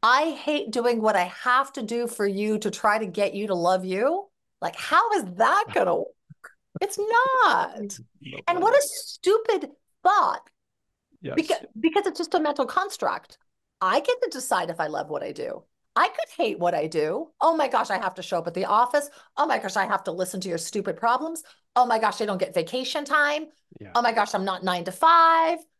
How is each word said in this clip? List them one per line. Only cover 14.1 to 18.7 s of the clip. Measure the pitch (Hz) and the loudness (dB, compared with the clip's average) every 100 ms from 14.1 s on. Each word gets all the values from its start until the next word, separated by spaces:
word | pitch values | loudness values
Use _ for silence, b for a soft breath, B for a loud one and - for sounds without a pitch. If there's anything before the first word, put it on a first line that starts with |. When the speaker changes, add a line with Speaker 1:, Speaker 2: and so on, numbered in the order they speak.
| 494 | -2
Speaker 1:
to | - | -2
decide | 254 254 196 170 | -4 -2 -2 -2
if | 165 | -4
I | 156 | -4
love | 151 151 | -4 -6
what | 147 | -6
I | 143 | -8
do. | - - - _ _ _ - | -8 -8 -10 _ _ _ 0
I | 370 | 0
could | 427 659 - | 0 -10 -4
hate | 262 180 | -4 0
what | 175 170 | 0 0
I | 160 | -2
do. | 160 151 202 330 _ | -2 -2 -2 -8 _
Oh | 320 320 | 2 2
my | 277 | 0
gosh, | 233 233 | 0 0
I | 190 | -2
have | 185 180 | -4 -6
to | |
show | 170 175 | -6 -4
up | 170 | -4
at | |
the | 165 | -6
office. | 190 | 0